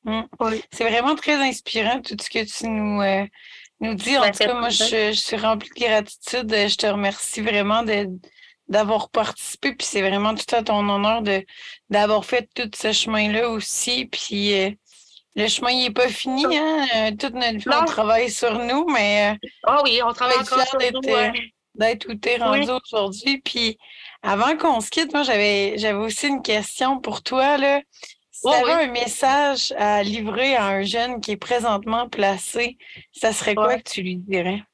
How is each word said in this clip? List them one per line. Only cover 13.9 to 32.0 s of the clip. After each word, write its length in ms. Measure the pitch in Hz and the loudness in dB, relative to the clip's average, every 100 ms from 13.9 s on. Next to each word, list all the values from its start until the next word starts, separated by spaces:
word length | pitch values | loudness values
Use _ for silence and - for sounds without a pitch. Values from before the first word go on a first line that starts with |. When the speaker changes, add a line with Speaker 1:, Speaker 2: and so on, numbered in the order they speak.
| 247 262 | -4 -4
Speaker 1:
puis, 480 | - - 202 202 | -8 -6 -2 0
euh, 160 | 196 190 208 _ - - - _ 208 | 2 0 -4 _ -20 -20 -20 _ -4
le 100 | 214 | -2
chemin, 220 | - 247 | 0 0
il 140 | 254 247 | 0 0
est 40 | |
pas 140 | 214 254 | 2 0
fini, 360 | - 262 262 | 0 -4 0
Speaker 2:
Non. 80 | 320 311 | 0 2
Speaker 1:
hein. 320 | 311 311 269 226 | 2 0 0 0
Euh, 160 | 220 214 | 0 -2
toute 140 | 277 | -6
notre 240 | 247 240 220 | -2 -2 -2
vie, 60 | 247 | 0
Speaker 2:
Non. 120 | 294 | 2
Speaker 1:
on 40 | 330 | 2
travaille 440 | 277 214 226 240 | 0 2 2 2
sur 260 | - 240 214 | 0 -2 0
nous, 260 | 240 269 339 | -2 0 2
mais, 400 | 254 208 208 202 | 2 4 4 2
euh, 140 | 208 - - | 0 -10 -4
Speaker 2:
Ah 180 | - 285 | 2 4
oui, 160 | 277 233 240 | 4 2 0
on 80 | |
travaille 220 | - 247 247 | 0 2 2
Speaker 1:
faut 60 | |
être 100 | 254 | 2
Speaker 2:
encore 60 | 254 | 2
Speaker 1:
fier 100 | 262 | 2
Speaker 2:
sur 100 | 269 | 2
Speaker 1:
d'être, 140 | 247 262 | 0 -2
Speaker 2:
nous, 60 | 269 | 0
Speaker 1:
euh, 180 | 214 214 | 2 2
Speaker 2:
ouais. 220 | 233 233 _ _ | -2 -10 _ _
Speaker 1:
d'être 340 | - 220 226 - | 0 0 0 -6
où 40 | |
t'es 220 | 214 240 240 | -6 -2 0
Speaker 2:
Oui. 280 | 233 214 285 | 2 2 0
Speaker 1:
rendu 40 | |
aujourd'hui. 680 | 254 - 220 196 202 240 277 | -2 -2 -2 -2 -2 -2 -2
Puis 360 | - 240 226 220 - - - - | -4 -2 -2 -2 -16 -20 -20 -8
avant 320 | 196 202 247 320 | -2 2 2 2
qu'on 240 | 330 240 | 2 2
se 100 | 208 | 0
quitte, 200 | - 320 | -2 0
moi, 100 | 285 | 0
j'avais, 540 | 262 214 208 202 196 - | 2 4 4 2 0 0
j'avais 200 | 214 202 | 0 0
aussi 280 | 220 - 285 | -2 -2 -2
une 140 | 277 | -2
question 580 | - 214 208 - 262 269 | 0 -2 -2 -2 0 0
pour 200 | 226 202 | -4 -8
toi, 340 | - 262 269 285 | -2 2 4 4
là. 240 | 277 277 285 _ - - _ | 4 2 -2 _ -20 -20 _
Si 100 | - 494 | -2 2
Speaker 2:
Oui, 60 | |
Speaker 1:
t'avais 220 | - - 330 | 4 4 2
Speaker 2:
oui. 80 | |
Speaker 1:
un 80 | 285 | 2
message 840 | 240 240 - 269 277 285 277 - - | -2 -4 0 2 4 2 0 -4 0
à 260 | 208 208 | 2 2
livrer 520 | 202 220 214 233 262 254 | 0 -2 -4 0 2 2
à 100 | 196 | 2
un 160 | 196 | 0
jeune 360 | 196 233 247 240 | 0 -2 -2 -4
qui 120 | 208 | -6
est 60 | 196 | -8
présentement 680 | - 247 233 202 214 226 | -2 0 2 0 0 -2